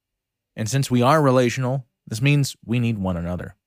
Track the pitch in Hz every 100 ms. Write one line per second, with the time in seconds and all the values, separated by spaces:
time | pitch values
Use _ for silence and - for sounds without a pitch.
0 | _ _ _ _ _ - 113 139 135 123
1 | 123 156 143 127 123 131 127 135 - _
2 | - 113 139 147 135 - - 123 117 107
3 | 92 85 85 90 95 -